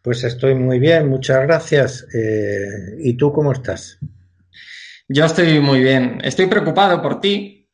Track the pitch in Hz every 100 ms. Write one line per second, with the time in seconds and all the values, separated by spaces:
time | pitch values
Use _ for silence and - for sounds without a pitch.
0 | - 123 120 123 135 131 127 127 143 165
1 | 147 131 135 131 135 160 - 147 127 -
2 | - 120 110 110 104 101 98 104 92 -
3 | 143 120 147 147 143 131 - 95 - -
4 | - - _ _ _ - - - - -
5 | _ 139 160 160 170 156 143 135 131 131
6 | 123 123 135 131 185 208 151 160 196 170
7 | 151 - 196 202 202 - _